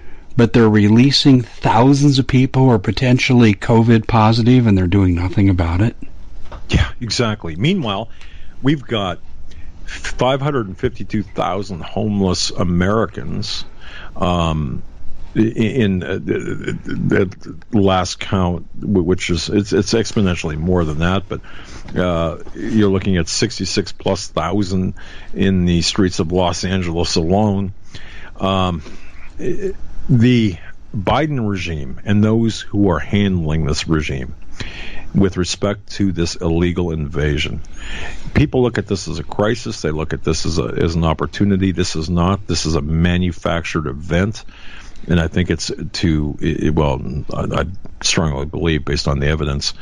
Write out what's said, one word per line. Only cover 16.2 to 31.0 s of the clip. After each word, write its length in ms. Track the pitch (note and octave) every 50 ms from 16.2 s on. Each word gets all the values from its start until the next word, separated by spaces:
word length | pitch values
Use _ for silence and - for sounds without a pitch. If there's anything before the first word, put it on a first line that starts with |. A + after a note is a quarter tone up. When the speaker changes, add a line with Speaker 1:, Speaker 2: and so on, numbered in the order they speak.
| - F#2 G#2 G2 - - - - - - - - - - - F2+ F2 - - G2+ G2 F#2 - - - - - - - -
Speaker 2:
the 80 | - G#2+
last 400 | G2 G2 F#2 F#2 F2+ - - -
count, 480 | - - G2+ G2 F#2 F2 F2 D#2+ - - - -
wh-, 260 | - - G#2 F#2 E2
which 240 | E2+ F#2 F2 - -
is, 200 | F2+ E2 - -
it's, 240 | G2+ G#2 G2+ - -
it's 200 | G2 G#2 - -
exponentially 640 | A2+ A2 - - A#2 G2+ F#2 F2 - - E2 D2+
more 260 | D2+ D#2 F2+ F#2 F2+ E2+
than 140 | D2+ D2+ D2
that, 280 | E2+ F2 F#2+ G2 F#2+
but, 140 | - D2+ C#2 - - - - - - - - - - G2
uh, 420 | - F2+ F2+ F2 E2 E2 D#2+ D#2+ - - - -
you're 340 | - - A2+ B2 G#2+ G#2 G2
looking 280 | F#2+ F#2+ F#2+ G2 F#2+
at 100 | F2 E2
sixty-six 640 | - - - B2 G#2+ - - F#2+ - - - E2 -
plus 360 | - - - F#2 F#2+ F#2 -
thousand 680 | - - E2 D#2 E2+ F#2 G#2 G2+ F2+ G2+ F#2 F#2 F#2+ F#2+ - - - - - - - -
in 320 | - F#2+ G2 F#2+ F#2 F2
the 160 | F2 F2 E2+
streets 380 | E2 - - - F#2+ F2+ - -
of 120 | F2+ D#2+
Los 320 | F2+ F#2 F2+ F2 F2 - -
Angeles 520 | F2+ F#2+ F#2+ F2 E2+ E2 F2 F2+ - -
alone. 580 | F#2 E2+ E2 F#2 G2+ G#2+ G#2 G2 G2 G2 F#2 - - - - - - - - - - - - -
Um, 440 | - - F#3+ G2 F#2+ F#2 F2+ F2 D#2 C#3+ - - - - - - - - - - -
i-, 340 | F3 F3 F3 - F#3+ F#3+ - - - - - - - -
the 480 | C#3 A#2 A2+ B2+ B2+ A#2 A2+ G#2 E2 - - - - - - - -
Biden 520 | G#2